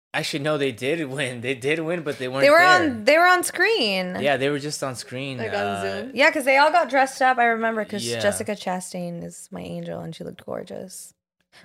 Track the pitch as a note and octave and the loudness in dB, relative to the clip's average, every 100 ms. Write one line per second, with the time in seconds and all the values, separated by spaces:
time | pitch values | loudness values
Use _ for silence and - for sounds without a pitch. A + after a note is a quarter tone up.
0 | _ C#3 D#3 D3+ D3 D3+ C#3 A2+ B2+ E3+ | _ -6 -4 -4 -2 0 -2 -2 -4 -2
1 | C#3 C3+ B2+ B2 A#2+ C3 C3 D#3+ D#3+ F3 | -4 -4 -6 -4 -6 -4 -2 -2 -2 -4
2 | D3 C3+ B2+ C3+ C#4 D#4+ F4+ F4+ D#4+ A3+ | -6 -6 -4 2 6 6 8 6 4 0
3 | G#3+ D#4 F4+ F4+ - - G4 A4+ A3 F#3+ | 4 6 6 4 2 0 2 2 2 0
4 | F3+ F#3 C#3 C3 C#3 D3 D3 D3 C#3 A#2+ | -2 -2 0 2 2 0 -4 -6 -6 -6
5 | - B2+ C#3 B2+ - - G2+ G2 - G3+ | -10 -8 -8 -6 -4 -2 -2 -2 -4 -6
6 | A#3+ A#3+ D4+ D4+ C4 C4+ D4+ E4+ C#4 C4+ | -6 2 2 2 2 4 6 4 2 2
7 | C4+ - C4 B3 A#3 A3+ A3+ A3+ G#3 G#3 | 2 2 2 4 2 2 0 -2 -4 -6
8 | A#3 A#2 G#3 G3 A3 G#3 F#3+ F#3 - F#3 | -4 0 0 0 -4 -6 -4 -6 -6 -8
9 | F3 E3+ E3+ E3+ - F3+ F3 E3+ E3+ E3+ | -8 -8 -12 -14 -16 -14 -12 -10 -10 -10
10 | E3 E3 E3 - - A1+ G1+ - F#3+ - | -10 -10 -12 -12 -10 -10 -8 -12 -12 -16
11 | - _ _ _ _ _ | -18 _ _ _ _ _